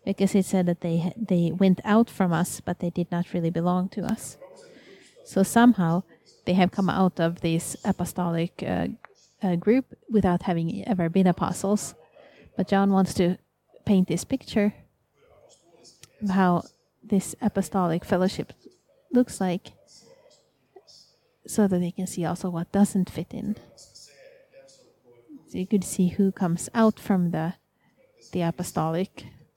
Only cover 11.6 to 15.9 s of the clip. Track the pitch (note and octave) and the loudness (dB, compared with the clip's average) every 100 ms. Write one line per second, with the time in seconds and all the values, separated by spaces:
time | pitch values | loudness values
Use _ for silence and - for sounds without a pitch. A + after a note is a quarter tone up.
11.6 | G3 G#3 - - _ - - - - - | -2 -2 -2 -16 _ -20 -20 -20 -12 -6
12.6 | F#3 G3 G3 F#3+ F#3+ - F3 F#3+ _ _ | 0 2 4 4 2 2 0 0 _ _
13.6 | _ _ - F#3+ F#3 F3 - C4+ - A3 | _ _ 2 2 2 -2 -4 -6 -2 0
14.6 | G#3 - _ _ _ _ _ _ _ _ | 0 -2 _ _ _ _ _ _ _ _
15.6 | _ _ - | _ _ -20